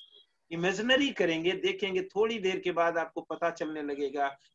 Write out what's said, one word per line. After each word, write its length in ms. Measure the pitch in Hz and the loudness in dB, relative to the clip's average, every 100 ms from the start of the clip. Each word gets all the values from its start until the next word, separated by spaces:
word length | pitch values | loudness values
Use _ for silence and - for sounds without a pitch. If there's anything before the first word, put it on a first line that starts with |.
| - - _ _ - | -20 -20 _ _ -10
Imaginary 580 | 170 180 196 240 262 277 | -2 0 2 4 4 4
करेंगे, 420 | 208 175 160 170 | 2 2 2 0
देखेंगे, 500 | 190 190 190 196 185 | 0 -2 -2 -2 -2
थोड़ी 340 | 185 196 226 233 | -2 0 2 2
देर 200 | 185 185 | 0 0
के 140 | 180 | 0
बाद 260 | 170 170 165 | 2 2 2
आपको 220 | 160 170 | -2 -6
पता 280 | - 160 170 | -8 -2 -2
चलने 320 | 165 156 156 | -2 -6 -4
लगेगा 460 | 147 143 139 143 139 - _ | -4 -2 -2 0 -2 -4 _